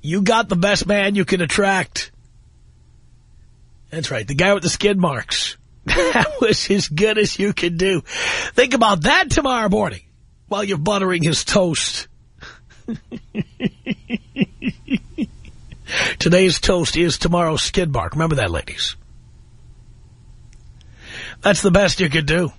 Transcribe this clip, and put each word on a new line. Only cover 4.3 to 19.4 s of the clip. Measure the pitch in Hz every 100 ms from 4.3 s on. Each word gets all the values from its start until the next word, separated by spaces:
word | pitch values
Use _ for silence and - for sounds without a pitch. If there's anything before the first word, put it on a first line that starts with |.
guy | 139 185
with | 202
the | 170
skid | - 202 196
marks. | 175 127 - - - -
<laughs> | _ - -
That | - 523 330 622 571
was | 440 - -
as | 196 -
good | 151 214 214
as | 208 -
you | 202
could | - 175 170
do. | 190 180
Think | - - - - - - 262
about | 254 226 196
that | 170 320 349
tomorrow | - 285 247 214
morning | 196 104 98 _ _ - _ -
while | 202
you're | 208 180
buttering | 160 202 190 180
his | 165 147
toast. | - 208 180 151 - - - - - - - - - - -
<laughs> | 226 - - - 214 - - - - - - - 233 - - - - 262 - - 277 - - 262 - - - - - - - - -
Today's | - 180 190 156
toast | - 180 165 -
is | 170 -
tomorrow's | 170 175 165 156
skid | - - 175
mark. | 127 85
Remember | 143 165 147
that, | 101
ladies. | 80 - - - - - - - -